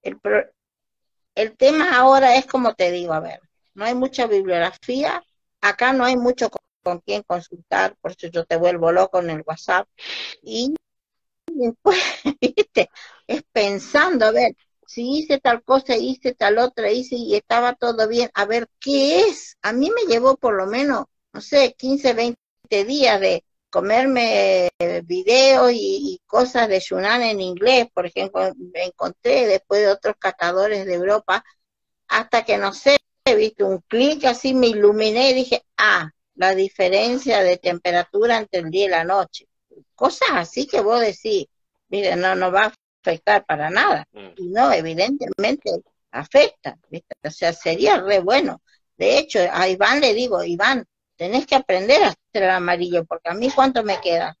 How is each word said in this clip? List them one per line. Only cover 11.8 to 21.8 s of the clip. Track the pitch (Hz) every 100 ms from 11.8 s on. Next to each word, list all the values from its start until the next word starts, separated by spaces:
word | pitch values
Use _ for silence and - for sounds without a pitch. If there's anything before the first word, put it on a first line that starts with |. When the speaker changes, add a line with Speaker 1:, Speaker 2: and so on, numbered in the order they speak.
| 392 370 - -
Speaker 1:
<laughs> | - 277
¿viste? | - 330 403 - 180 - - - -
Es | 277 -
pensando, | - 202 202 - 285 330 311 220
a |
ver, | 233 247 - _ _ _
si | - 240 294
hice | 311 277
tal | 262 233
cosa, | - 262 262 233
hice | 240 262 - 254
tal | 208 214
otra, | 254 - 214
hice | 226 254 240
y | 226 208
estaba | - 233 247 247
todo | 240 226 220
bien, | 240 240 -
a | 202
ver, | 233 233 _
¿qué | 269 277 277 339
es? | 415 320 - -
A | 202
mí | 233 302
me | 466 403
llevó | 233 254 269
por | 247 202
lo | 190
menos, | 226 285 240 190 _ _
no | -
sé, | 208 285 254
quince, | -